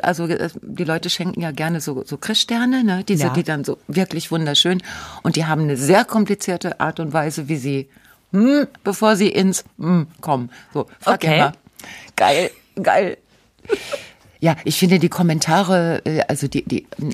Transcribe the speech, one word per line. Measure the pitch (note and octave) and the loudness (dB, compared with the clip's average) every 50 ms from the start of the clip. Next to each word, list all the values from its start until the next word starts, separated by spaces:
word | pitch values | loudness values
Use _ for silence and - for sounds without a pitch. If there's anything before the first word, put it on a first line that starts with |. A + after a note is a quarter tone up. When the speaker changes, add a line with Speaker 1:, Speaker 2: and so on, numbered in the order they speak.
| - | 0
Speaker 1:
also, | - F3+ E3 E3+ | 0 0 0 -2
äh, | D#3+ E3 - - E3+ - - - | -2 -2 -2 -4 -4 -6 -10 -14
die | - - - F3 | -12 -8 -6 -4
Leute | E3 D#3+ E3 E3 F3+ | -2 -2 -2 -2 -4
schenken | - - E3+ F#3 - - | -4 -4 -4 -4 -4 -4
ja | E3+ D#3+ C#3+ C3+ | -6 -6 -4 -4
gerne | D#3 E3 E3+ D#3+ C#3+ | -2 -2 -2 -2 -4
so, | D3+ C#3 B2+ - | -4 -6 -6 -6
so | - D3 | -8 -8
Christsterne, | - - - A3 G#3+ - - A#3 A#3 B3 B3 C4 C4 A#3+ | -8 -6 -2 -2 -2 -2 0 0 0 2 2 2 2 2
ne? | G#3 F3+ F#3 G3 | 2 2 0 0
Diese, | - G3+ D3+ C#3+ | 0 0 2 2
Speaker 2:
Ja. | B2+ B2+ | 2 0
Speaker 1:
die | E3+ E3 | 0 -2
dann | - D#3 C#3+ C3+ | -2 -2 -4 -4
so | - C3+ - _ | -4 -6 -6 _
wirklich | - D3 F3+ F#3+ - - E3 - - | -4 -2 -2 -2 0 -2 -6 -6 -4
wunderschön. | - E3+ D#3+ D3 C#3+ - - G3 F#3 F3+ - - - - - - - - - | -2 -2 -2 0 2 2 2 2 2 0 -2 -6 -12 -14 -14 -16 -12 -4 -2
Und | E3 D#3+ | 0 0
die | D#3+ E3 | 0 0
haben | D#3 D#3 D3+ D#3 | 0 2 2 2
eine | D3 C#3+ | 0 0
sehr | B2 C3+ C#3 F#3 G#3 A#3+ | 2 4 4 6 6 4
komplizierte | - - A3 G#3 - G3+ G3+ - - F3+ E3+ - F3 - - | 4 2 0 2 2 0 -2 -2 -2 -4 -2 -4 -4 -4 -2
Art | - D#3 D#3+ - | -2 -2 -2 -4
und | E3 D3 - | -6 -4 -2
Weise, | D#3+ D3 D#3+ D3+ E3+ D3 C3 | -2 -2 -2 -4 -6 -6 -4
wie | E3 C#3+ | -4 -4
sie, | A#2+ C#3+ C#3 C3+ C3+ - _ _ _ _ _ _ _ _ - | -2 -2 -4 -4 -6 -8 _ _ _ _ _ _ _ _ 0
hm, | F#3+ A3 C4 C#4+ D4 C#4 - - - - | 2 4 4 4 2 2 -2 -4 -8 -6
bevor | G3+ G3 - A3+ G#3+ A3 | -6 -2 2 2 2 4
sie | F3 G#3+ G3 | 4 4 2
ins, | - - F#3+ F#3+ F3+ - - - _ - | 2 2 2 2 2 -2 -6 -12 _ -6
hm, | D#3 D#3+ F3+ F3 D3 - - - - | -2 2 2 2 0 -2 -6 -10 -4
kommen. | - C#3+ C3 B2 A#2+ - - - _ - | -2 -2 -2 -2 -6 -12 -16 -18 _ -6
So, | D3 B2 - - - | -6 -6 -6 -8 -4
frag | - F#3 A3 F#3 - | 0 0 0 2 2
ihn | D#3+ | 2
Speaker 2:
Okay. | D#3 D3+ | 2 4
Speaker 1:
mal. | D3 C#3+ D#3 - _ _ _ - - - - - - - - | 2 2 0 -4 _ _ _ -20 -20 -20 -20 -20 -20 -10 -2
Geil, | - - - C#3+ D#3 F3+ - - - _ _ _ G3 F3+ | 2 4 4 4 4 2 -2 -4 -8 _ _ _ -2 0
geil. | - - - G3+ F3+ - - _ _ _ _ _ _ _ _ - - A4 - - - - - - - - _ _ _ _ _ | 2 4 4 2 0 -2 -8 _ _ _ _ _ _ _ _ -8 -4 -4 -4 -4 -6 -10 -10 -10 -14 -20 _ _ _ _ _
Ja, | - E3 D#3 - - | 0 0 0 0 -2
ich | - D#3 - | -4 0 2
finde | F#3+ F3 F#3 F3+ | 4 4 4 4
die | E3 F3+ | 4 2
Kommentare, | - - F3+ E3+ D#3 D#3+ - - D#3+ F#3 G3+ F3 F#3+ F3+ E3+ E3+ D#3+ - - | 2 2 2 2 2 0 0 2 2 2 2 4 2 2 2 2 0 -2 -2
äh, | D#3 D#3+ D3+ - - | -2 0 0 0 0
also | D3 - - C3+ | -2 -2 -4 -4
die, | - C#3+ - | -4 -4 -4
die, | - B2+ - - - - - C#3+ D3+ | -2 -4 -4 -4 -6 -10 -8 -6 -6